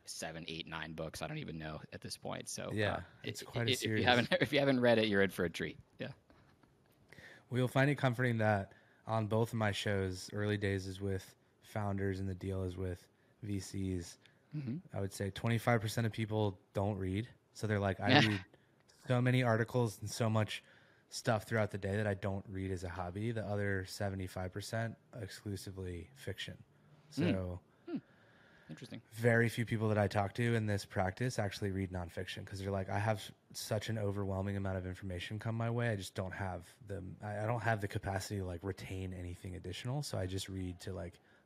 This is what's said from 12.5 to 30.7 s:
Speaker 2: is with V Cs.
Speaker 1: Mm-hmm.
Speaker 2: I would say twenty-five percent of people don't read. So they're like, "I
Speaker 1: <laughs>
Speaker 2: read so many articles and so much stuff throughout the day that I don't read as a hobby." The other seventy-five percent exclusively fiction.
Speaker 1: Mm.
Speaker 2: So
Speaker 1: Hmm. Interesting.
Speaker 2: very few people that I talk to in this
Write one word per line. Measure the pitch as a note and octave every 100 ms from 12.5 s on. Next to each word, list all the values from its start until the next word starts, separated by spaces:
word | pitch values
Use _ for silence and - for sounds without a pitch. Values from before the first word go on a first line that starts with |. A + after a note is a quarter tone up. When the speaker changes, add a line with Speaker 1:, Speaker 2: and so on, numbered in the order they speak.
| F#2+
Speaker 2:
is | F#2 F2+
with | F#2+ F2 - _ _ _
V | G#2+ G2+
Cs. | - G2 F#2+ F2+ E2+ - - _ _ D3+
Speaker 1:
Mm-hmm. | C3 D3+ -
Speaker 2:
I | G2+
would | G2
say | - G2+
twenty-five | - A#2 A#2 - A#2
percent | G#2+ A#2+ A2+
of |
people | A2 G#2+ G#2+ G#2 F#2 _
don't | G#2 G2+ G2
read. | F#2+ F#2+ A#2+ - _
So | - G#2+
they're | G#2
like, | G2 F#2
"I | G2+ C#3
Speaker 1:
<laughs> | A2
Speaker 2:
read | G2+ - - _ _ _ - -
so | B2
many | B2 B2+
articles | B2 A2 A2+ B2+ A#2 -
and | G#2
so | - A2+
much | A2 G#2 - - - - _ _
stuff | - - A2
throughout | - A2+ G#2
the | G2+
day | G2 G2+
that | G#2+
I |
don't | G2 G2+ G2 G#2+
read | F#2+ F#2+
as | F#2 F2+
a |
hobby." | F2 F2 F#2+ A2
The | A2+ G2
other | G#2 G2+ F#2+ F#2
seventy-five | - G2+ F#2+ F#2 F#2 F#2
percent | G#2 - A2+ A2+ - _ A#2
exclusively | F#2+ - G#2+ G2 - F#2 F#2 F2 E2+ -
fiction. | - F#2 - F#2 - _ - - - -
Speaker 1:
Mm. | F3
Speaker 2:
So | F#2+ F2+ F2+ - _ -
Speaker 1:
Hmm. | D#4 - - - - - - -
Interesting. | D#3 B2+ A2+ -
Speaker 2:
very | A2 A#2 A#2 A#2
few | A#2+ G#2+
people | A2+ A2
that | G#2+
I | G2+
talk | G#2+ G2 -
to | A#2 A#2
in |
this | G#2+